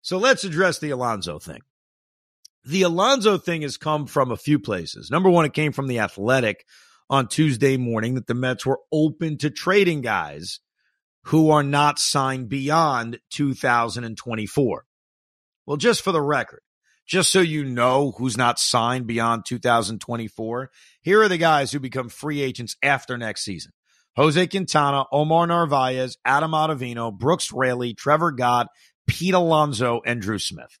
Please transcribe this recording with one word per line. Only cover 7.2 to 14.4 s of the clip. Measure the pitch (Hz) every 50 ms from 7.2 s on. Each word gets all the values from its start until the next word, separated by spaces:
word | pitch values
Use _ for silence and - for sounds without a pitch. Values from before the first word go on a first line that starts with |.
| 127
Tuesday | - - - 160 156 127 107 139 135 135
morning | 127 123 117 113 110 110 120 131
that | 127 107
the | - 127
Mets | 123 127 127 127 - -
were | 135 135 - _ _
open | - 156 156 156 - _ 170 160 151 -
to | 147 151
trading | - - - 170 190 208 196 175 160 147
guys | 123 113 104 92 80 73 73 73 85 98 - - _ _ _ _ _ _ _ _ _ _ _ _ _
who | - 151 160 160 156
are | 151 151 139
not | 139 143 143 147 147 143 -
signed | - - - 143 135 131 131 131 127
beyond | 104 127 139 135 143 156 165 165 151 135 120 117 117 117 - _ _
two | - - 147 139 131
thousand | - - 131 120 120 117 113 98 123 120
and | 117 110
twenty-four. | - - 120 117 110